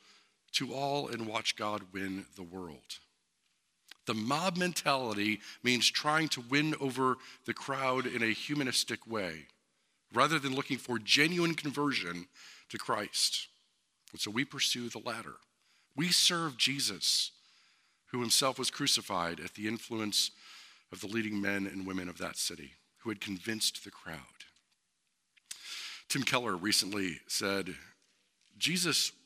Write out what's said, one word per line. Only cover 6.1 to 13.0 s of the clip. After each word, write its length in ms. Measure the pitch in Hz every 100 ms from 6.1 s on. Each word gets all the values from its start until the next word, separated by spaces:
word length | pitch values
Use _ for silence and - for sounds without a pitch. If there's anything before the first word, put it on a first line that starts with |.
| 156 156
to 120 | -
win 340 | 120 143 156 147
over 440 | 139 123 131 120 - - -
the 80 |
crowd 540 | 117 - 135 131 127 127
in 160 | 123
a 100 | 113
humanistic 720 | 107 - 147 131 113 - 120 -
way, 420 | 113 90 80 73 _ _ _ _ _ _
rather 280 | 117 147 156
than 160 | 135 131
looking 240 | 131 127
for 180 | - 120
genuine 560 | 104 143 156 175 170
conversion 720 | 156 147 131 147 117 90 87 87 - - - -
to 80 | 113
Christ. 680 | - 113